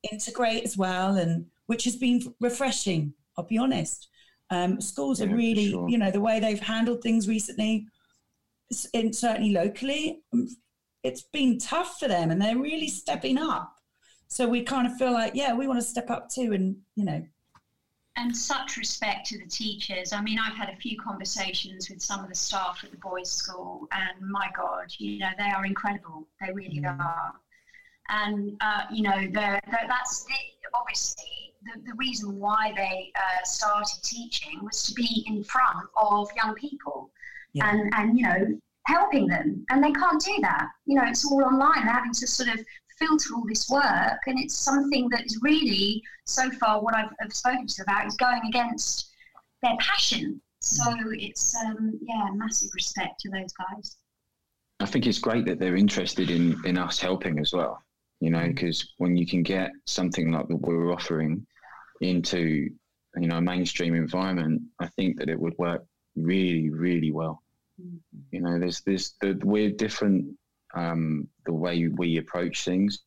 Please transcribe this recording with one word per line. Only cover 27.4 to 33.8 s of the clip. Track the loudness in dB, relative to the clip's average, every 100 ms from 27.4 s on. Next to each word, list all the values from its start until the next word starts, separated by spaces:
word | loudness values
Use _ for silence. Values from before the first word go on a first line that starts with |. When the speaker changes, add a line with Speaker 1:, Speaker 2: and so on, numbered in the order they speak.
| _ _ _ -20 -20 _ -4
Speaker 3:
And, | -2 0 -2 -4 -2
uh, | 0 0 -2
you | 0
know, | 2 2
the, | 0 0 0 -2 -2
the, | -4 0
that's | -2 -2 -6 -6
the, | -6 -6 _ -4
obviously | -4 -2 -4 -4 -6 -12 -14 -16 _
the, | -16 -16 -14
the | -6
reason | -6 -6 -8 -4
why | 0 2 2 0
they, | -2 -4 -6 -2
uh, | 0 0 -2
started | -2 0 2